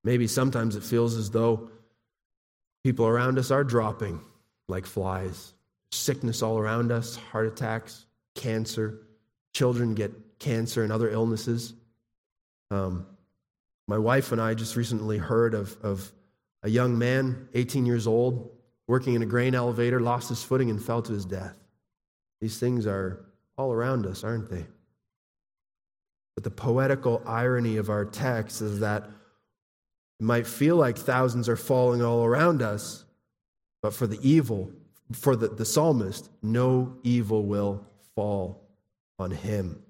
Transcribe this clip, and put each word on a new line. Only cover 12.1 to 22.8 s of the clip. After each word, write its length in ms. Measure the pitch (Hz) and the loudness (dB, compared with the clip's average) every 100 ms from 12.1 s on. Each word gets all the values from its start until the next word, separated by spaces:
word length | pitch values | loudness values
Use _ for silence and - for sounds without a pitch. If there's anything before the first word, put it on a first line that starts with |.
| _ _ _ _ _ _ | _ _ _ _ _ _
Um, 340 | 101 95 90 - - _ _ _ _ _ _ - | -4 -2 -4 -10 -20 _ _ _ _ _ _ -4
my 100 | 104 | 0
wife 320 | 110 135 131 | 4 2 2
and 100 | 113 | -2
I 140 | 113 | 0
just 220 | 113 113 123 | -2 -2 -2
recently 420 | 117 113 107 107 | -2 -2 -2 -4
heard 360 | 82 113 117 | 0 2 4
of, 220 | 110 101 - | 2 -4 -6
of 300 | 107 95 95 - _ _ _ _ | -4 -4 -8 -18 _ _ _ _
a 80 | 107 | 0
young 280 | 117 123 117 | 2 4 2
man, 500 | 120 131 131 123 - | 2 2 0 -4 -4
eighteen 300 | 127 123 139 | -2 0 0
years 220 | 120 120 113 | 2 2 2
old, 440 | 110 127 123 - - _ _ - | 2 2 0 -8 -20 _ _ 0
working 280 | 127 127 | 0 2
in 80 | 117 | 0
a 40 | 110 | 2
grain 300 | 120 127 127 | 2 2 2
elevator, 440 | 123 117 120 127 | 0 2 2 2
lost 280 | 120 120 123 | 2 0 -2
his 160 | 117 | -8
footing 260 | - 131 123 | -2 0 2
and 100 | 104 | -2
fell 220 | 104 117 | -2 -4
to 100 | 113 | -2
his 120 | 104 | -6
death. 320 | 92 92 92 - _ _ _ _ _ _ _ _ | -4 -8 -8 -14 _ _ _ _ _ _ _ _
These 200 | 113 113 | -8 -2
things 260 | 123 123 | 0 0